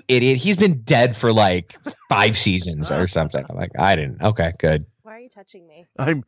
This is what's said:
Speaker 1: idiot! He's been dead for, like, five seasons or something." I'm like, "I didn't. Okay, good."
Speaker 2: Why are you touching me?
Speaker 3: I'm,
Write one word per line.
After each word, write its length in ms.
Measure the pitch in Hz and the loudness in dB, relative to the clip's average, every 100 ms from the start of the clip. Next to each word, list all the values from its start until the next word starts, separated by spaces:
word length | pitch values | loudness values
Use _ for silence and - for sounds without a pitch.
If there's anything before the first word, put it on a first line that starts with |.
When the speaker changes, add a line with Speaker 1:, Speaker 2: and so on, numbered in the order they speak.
| - | 0
Speaker 1:
idiot! 300 | 127 127 131 | 2 2 2
He's 180 | 175 190 | 0 2
been 260 | 202 139 | 2 2
dead 340 | 110 127 123 110 | 2 2 2 2
for, 160 | 120 | 2
like, 420 | 110 98 90 - - - - - | 4 4 2 -4 -14 -18 -12 -4
five 300 | 104 107 110 | 0 2 2
seasons 540 | 104 90 87 76 76 | 0 0 -4 -6 -6
or 160 | 73 90 | -4 -2
something." 360 | 85 76 - 67 | -2 -4 -4 -10
I'm 60 | 50 | -10
like, 160 | 87 - | -10 -2
"I 200 | 92 87 | 0 0
didn't. 260 | 73 113 | -2 -4
Okay, 300 | 101 110 85 90 | -2 -2 -4 -2
good." 260 | 80 76 80 _ | -2 -2 -4 _
Speaker 2:
Why 140 | - - | -20 -20
are 20 | |
you 100 | 254 | -20
touching 380 | - 190 196 170 | -20 -20 -20 -20
me? 200 | 151 175 - | -20 -20 -8
Speaker 3:
I'm, 240 | 135 151 | -4 -4